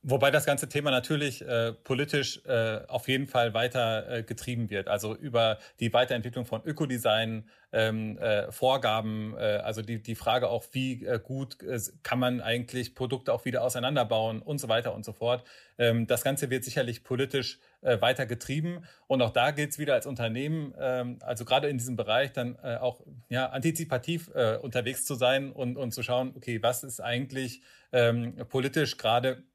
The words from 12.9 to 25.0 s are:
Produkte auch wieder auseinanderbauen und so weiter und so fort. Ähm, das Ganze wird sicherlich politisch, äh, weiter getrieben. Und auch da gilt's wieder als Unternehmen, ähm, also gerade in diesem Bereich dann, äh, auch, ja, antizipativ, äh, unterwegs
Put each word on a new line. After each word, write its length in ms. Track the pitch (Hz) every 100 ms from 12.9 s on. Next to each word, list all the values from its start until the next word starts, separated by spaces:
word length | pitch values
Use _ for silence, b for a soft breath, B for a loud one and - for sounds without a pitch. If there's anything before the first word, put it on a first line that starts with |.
Produkte 360 | - 127 127 -
auch 140 | 120
wieder 180 | 127 120
auseinanderbauen 760 | 123 120 127 143 110 113 110 110
und 160 | - 147
so 120 | 120
weiter 260 | 113 120
und 100 | 107
so 80 | 107
fort. 340 | 107 117 123 B B B -
Ähm, 300 | 120 117 113
das 160 | 120
Ganze 260 | 135 135 135
wird 140 | 127
sicherlich 400 | 123 147 120 113
politisch, 560 | - 123 131 139 120 - b b
äh, 200 | 131 110
weiter 240 | 120 131
getrieben. 580 | 120 120 - 143 170 175 170 B
Und 160 | _ 135
auch 80 | 117
da 220 | 120 131
gilt's 260 | 147 147 -
wieder 160 | 147
als 140 | 127 143
Unternehmen, 680 | 120 117 117 147 160 143 -
ähm, 400 | 131 127 123 -
also 240 | - 113
gerade 240 | 113 135 147
in 80 | 135
diesem 180 | 123
Bereich 380 | 117 107 117 139
dann, 240 | 135 123 -
äh, 140 | 135 117
auch, 240 | 127 - - 135 _
ja, 220 | 123 131
antizipativ, 800 | 139 165 160 160 127 156 170 -
äh, 240 | 143 113 110
unterwegs 480 | 127 123 117 135